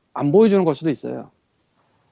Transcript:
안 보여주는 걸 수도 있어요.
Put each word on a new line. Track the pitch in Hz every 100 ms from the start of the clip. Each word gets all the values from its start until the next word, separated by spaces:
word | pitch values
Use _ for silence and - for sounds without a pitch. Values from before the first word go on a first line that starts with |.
| _
안 | - 143
보여주는 | 170 226 196
걸 | 170
수도 | 139 160
있어요. | 131 120 127 113 _ _ _ _ _ _ _ _